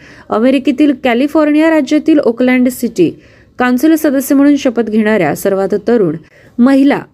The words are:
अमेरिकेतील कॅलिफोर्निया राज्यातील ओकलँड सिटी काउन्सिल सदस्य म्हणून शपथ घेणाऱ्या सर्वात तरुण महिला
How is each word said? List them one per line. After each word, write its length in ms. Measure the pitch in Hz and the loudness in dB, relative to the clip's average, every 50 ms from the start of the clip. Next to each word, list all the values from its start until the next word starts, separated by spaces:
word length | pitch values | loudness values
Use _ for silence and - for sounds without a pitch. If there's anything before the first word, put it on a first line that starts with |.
| - - - - - _ | -16 -20 -20 -20 -10 _
अमेरिकेतील 640 | 208 208 226 262 269 285 - 302 269 247 302 285 277 247 - | -4 0 0 0 0 0 0 -2 0 0 0 0 0 -2 -2
कॅलिफोर्निया 680 | 262 233 233 269 294 - 320 302 294 294 302 311 330 | -2 0 0 -2 0 0 0 0 2 2 2 2 2
राज्यातील 480 | 320 311 277 247 294 302 - 302 320 294 | 2 0 0 0 -2 -2 0 2 0 2
ओकलँड 500 | - - 233 233 254 254 254 254 247 262 | 2 0 -2 0 0 0 2 2 0 -2
सिटी 520 | 247 - - 226 - - 175 143 - - - - - _ _ _ _ - | -2 -4 -8 -8 -2 0 -2 -2 -2 -8 -20 -20 -20 _ _ _ _ -4
काउन्सिल 380 | 247 247 247 247 277 320 330 | -2 -2 0 0 2 2 2
सदस्य 380 | 311 - 311 262 277 269 - 294 | 2 0 -2 -2 -2 -2 0 0
म्हणून 220 | 269 277 285 294 | 2 2 2 2
शपथ 260 | 277 - 269 226 240 233 | 2 0 -2 -2 -2 -4
घेणाऱ्या 520 | 214 208 220 214 208 220 214 - 143 156 | -2 -2 0 0 0 0 0 0 -2 -4
सर्वात 400 | - - 202 196 190 196 190 208 202 - - | -2 -2 -2 -2 -2 -2 -2 -4 -4 -2 -2
तरुण 280 | 233 240 196 165 151 165 - _ _ _ - - _ - | 0 0 0 -2 -2 -6 -12 _ _ _ -20 -16 _ 0
महिला 420 | 240 262 277 269 277 285 254 175 - - | 2 2 4 4 2 2 0 -2 -6 -12